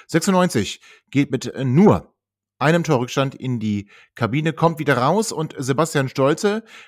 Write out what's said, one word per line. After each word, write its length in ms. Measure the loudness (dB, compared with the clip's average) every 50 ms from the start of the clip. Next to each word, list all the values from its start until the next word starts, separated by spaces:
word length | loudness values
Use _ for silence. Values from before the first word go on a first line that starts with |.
| -8
sechsundneunzig 760 | -4 -2 -2 0 2 2 2 2 2 2 0 -2 -2 -6 -14 _ -20 -20 _ _ -4
geht 200 | -2 -2 0 0
mit, 140 | -2 -6 -6
äh, 180 | -6 -8 -6 -2
nur 500 | 2 4 6 6 6 6 4 0 _ _ _ _ _ _ _ _ _ _
einem 260 | -2 0 2 2 2 2
Torrückstand 500 | 0 0 0 0 -2 -2 -2 -2 -2 -4
in 240 | -8 -6 -4 -4 -2
die 300 | -2 -2 -2 -4 -6 -10 -16 -20 -20 _ -8
Kabine, 360 | -4 -4 -2 -2 -2 -2 -2 -2
kommt 260 | 0 0 0 0 0
wieder 180 | 0 0 2
raus 340 | 2 2 2 2 0 -2 -4
und 240 | -4 -6 -6 -6 -6
Sebastian 500 | -6 -4 -2 0 0 0 0 0 -2 -2 -2
Stolze, 540 | -2 0 2 2 2 0 0 -2 -2 -2 -6 -12 -20 -20 -20